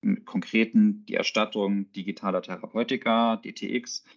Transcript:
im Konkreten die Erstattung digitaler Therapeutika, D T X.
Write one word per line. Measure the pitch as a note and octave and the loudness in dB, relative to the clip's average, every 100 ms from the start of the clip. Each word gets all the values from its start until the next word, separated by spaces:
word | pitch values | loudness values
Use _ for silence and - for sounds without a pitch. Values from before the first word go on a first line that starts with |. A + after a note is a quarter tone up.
im | G#2+ F#2+ - | -2 -2 -2
Konkreten | G2 - A2+ A2+ A2 G#2+ G#2 - | -6 0 2 4 6 4 4 -2
die | |
Erstattung | F#2 - A2 G#2+ A2 G2 G2+ F#2+ | -2 0 0 0 0 0 0 -4
digitaler | G2+ F#2+ - G2 F#2 | -8 -8 -6 -2 -2
Therapeutika, | F2+ F2+ - A2 A#2+ C3 - A2+ A#2 A2+ | -4 -10 -6 -4 -2 -2 2 2 4 0
D | - | -6
T | - G2+ B2 | -8 -4 -4
X. | A#2+ - - | -4 -12 -14